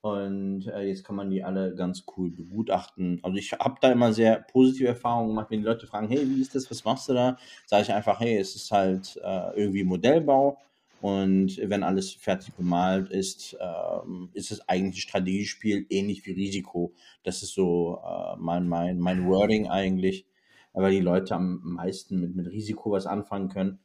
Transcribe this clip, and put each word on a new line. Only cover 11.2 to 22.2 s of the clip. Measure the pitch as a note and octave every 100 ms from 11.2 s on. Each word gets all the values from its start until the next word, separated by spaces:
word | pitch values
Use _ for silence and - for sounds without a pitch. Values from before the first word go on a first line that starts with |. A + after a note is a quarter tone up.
| F#2+ F#2+ F#2+ F#2+
wenn | G2 G2+
alles | E2 F#2+ F#2+
fertig | - - F#2+ - -
bemalt | F2+ F2 F#2 F#2+ F#2+
ist, | F#2+ F#2+ - - -
ähm, | F#2 E2+ F2 F2 E2+ F2+ F2+
ist | G2+ F#2+
es | G#2 -
eigentlich | F#2 F#2+ F#2 -
ein |
Strategiespiel, | G2 F#2 G2 G#2 - A2 G2+ G2
ähnlich | G2 G2+ F#2+ -
wie |
Risiko.“ | F2+ G2 G2 F2+ F2 F2 _ - _
Das | - F2+
ist | G2
so, | - F#2 F2 E2+ F2
äh, | F2 F2 F2 F#2
mein, | E2+ F2 F2+
mein, | E2+ F2 F2+
mein | F2 F#2 F2+
Wording | F#2+ G#2 G#2+ G#2
eigentlich, | G2 F#2+ F#2+ F#2 F#2+ _ _ _ _ _
weil | - F#2+
die | G2
Leute | F2+ F2+ F#2+ F#2
am | F#2 F2+
meisten | F2 F2 F2 F#2 -
mit, | F#2+